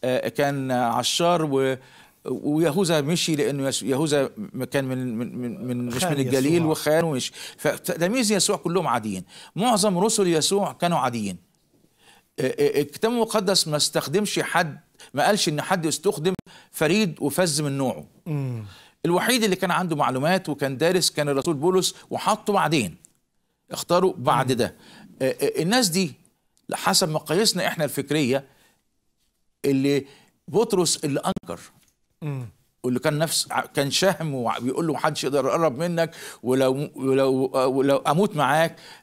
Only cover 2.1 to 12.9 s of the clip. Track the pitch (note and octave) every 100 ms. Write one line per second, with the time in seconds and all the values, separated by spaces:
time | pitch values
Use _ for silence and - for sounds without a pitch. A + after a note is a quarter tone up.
2.1 | _ - B2+ D3 D3+ E3 D#3+ E3+ D#3+ C#3+
3.1 | F3 - D3+ C#3+ C#3+ C3+ B2 G#2 C3 D#3
4.1 | D3 C3 A2 G2+ B2+ B2 C#3+ C3 C3 B2+
5.1 | A2 A#2+ A#2 B2 F#2+ B2 B2 B2 B2 E3+
6.1 | C#3+ B2+ C3 C#3 E3+ D#3 D3+ D3+ D#3+ E3
7.1 | C3 - - - - D3+ G#2 - D#3+ F3
8.1 | B3+ G#3 G3+ - F#3 F3+ F#3 D3+ A#2 G#2+
9.1 | F#2+ - - - D#3+ B3 G#3+ G#3 F3 G#3+
10.1 | G#3+ F3+ D#3+ C#3 G3 F3 - F3 D#3+ B2+
11.1 | A#2 G2+ F2 _ _ _ _ _ _ _
12.1 | _ _ - B2+ - C#3+ C#3+ C#3